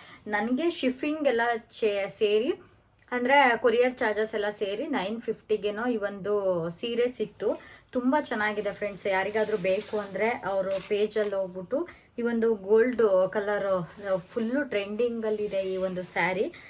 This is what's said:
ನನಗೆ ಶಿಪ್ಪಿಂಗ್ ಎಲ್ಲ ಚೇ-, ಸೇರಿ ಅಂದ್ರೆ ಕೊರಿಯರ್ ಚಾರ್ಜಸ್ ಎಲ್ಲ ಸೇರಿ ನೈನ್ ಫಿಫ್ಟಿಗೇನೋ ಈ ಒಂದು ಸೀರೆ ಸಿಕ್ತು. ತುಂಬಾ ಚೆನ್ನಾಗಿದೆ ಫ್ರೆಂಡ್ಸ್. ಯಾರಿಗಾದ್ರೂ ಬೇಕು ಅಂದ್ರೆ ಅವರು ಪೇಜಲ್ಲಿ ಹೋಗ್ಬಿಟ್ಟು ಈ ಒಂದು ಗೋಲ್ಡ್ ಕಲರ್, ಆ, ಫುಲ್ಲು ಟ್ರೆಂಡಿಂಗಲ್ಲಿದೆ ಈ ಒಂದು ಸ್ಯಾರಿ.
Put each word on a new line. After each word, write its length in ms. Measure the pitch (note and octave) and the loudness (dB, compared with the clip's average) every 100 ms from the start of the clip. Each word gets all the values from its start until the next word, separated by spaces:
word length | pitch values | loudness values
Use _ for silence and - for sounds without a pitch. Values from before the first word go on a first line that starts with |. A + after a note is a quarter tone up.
| - - G#3 | -20 -18 -4
ನನಗೆ 420 | G#3 A3+ B3+ E4+ | -2 0 0 0
ಶಿಪ್ಪಿಂಗ್ 580 | E4+ C4 B3+ D4+ D#4 C4+ | 0 -2 -2 -4 0 0
ಎಲ್ಲ 140 | A#3 A#3+ A3+ | 2 0 -2
ಚೇ-, 520 | - - G#3+ G3+ F#3+ | -4 -2 0 0 -4
ಸೇರಿ 420 | - G#3 G#3+ C4 G4+ - - _ _ - | 0 2 2 2 -4 -8 -20 _ _ -8
ಅಂದ್ರೆ 460 | B3 B3 C#4+ C4 A3+ | -2 4 6 6 6
ಕೊರಿಯರ್ 400 | B3 A#3 B3 B3 | 2 4 2 2
ಚಾರ್ಜಸ್ 380 | A3+ G#3 A3 G#3+ | -2 0 -2 0
ಎಲ್ಲ 140 | G3+ | -2
ಸೇರಿ 380 | G#3 G3 G#3 D#4 | -2 -4 -4 -4
ನೈನ್ 340 | A#3 F#3+ A3+ | -2 -2 -4
ಫಿಫ್ಟಿಗೇನೋ 640 | A#3 A3 - G#3+ G3+ G#3 B3 | -6 -6 -2 -2 -2 -4 -2
ಈ 120 | A3 | -2
ಒಂದು 680 | G3+ G3+ F#3+ G#3 F#3+ F3+ E3 | -2 -6 -2 0 2 0 -2
ಸೀರೆ 380 | E3+ A#3+ A#3 B3 | -4 -4 0 0
ಸಿಕ್ತು. 720 | B3 G#3+ - G#3 D#4+ - - _ | -2 -8 -2 -2 -2 -6 -20 _
ತುಂಬಾ 300 | B3+ B3 D4+ | -2 2 2
ಚೆನ್ನಾಗಿದೆ 500 | C#4+ A3+ G#3+ G#3+ G3+ | 0 -2 -2 -2 -4
ಫ್ರೆಂಡ್ಸ್. 360 | F#3+ G#3 F#3+ G#3 | -4 -6 -4 -2
ಯಾರಿಗಾದ್ರೂ 500 | F#3+ G3 G#3+ G#3 G#3+ | 0 0 0 0 0
ಬೇಕು 420 | F#3 G3 G#3 G#3+ | 2 0 0 -6
ಅಂದ್ರೆ 300 | G3 F#3+ A3 | -6 -2 -2
ಅವರು 580 | B3 F3+ G3 F#3+ F#3+ - | -2 -2 -2 -2 -4 -2
ಪೇಜಲ್ಲಿ 480 | G#3 G#3+ A3 G#3 G3 | 0 0 0 -2 -2
ಹೋಗ್ಬಿಟ್ಟು 520 | F#3+ F#3 F3+ C#4 F4 - _ - | -4 -6 -4 -4 -4 -10 _ -4
ಈ 20 | |
ಒಂದು 320 | A#3 A#3 A3+ | -2 2 2
ಗೋಲ್ಡ್ 760 | G#3+ F#3+ A3 B3 A3+ A3 F#3 F#3 | 0 4 6 6 4 4 6 4
ಕಲರ್, 580 | G#3+ G3+ G3+ G3 F#3 E3 - G3+ | 2 0 0 0 0 -2 -8 -4
ಆ, 20 | F#3+ | -4
ಫುಲ್ಲು 480 | - A#3 A3+ C4+ | -2 -4 -2 0
ಟ್ರೆಂಡಿಂಗಲ್ಲಿದೆ 1120 | C#4 G3+ G3+ G#3 A#3+ A#3 A3 G#3+ G#3 F#3+ F#3+ | 0 -2 -4 0 -2 0 -2 -2 -2 -2 -2
ಈ 40 | F#3 | 0
ಒಂದು 260 | F#3 F3+ | -2 -2
ಸ್ಯಾರಿ. 400 | F3+ G3 F3 F#3 D4 - - | -4 0 0 0 -2 -4 -20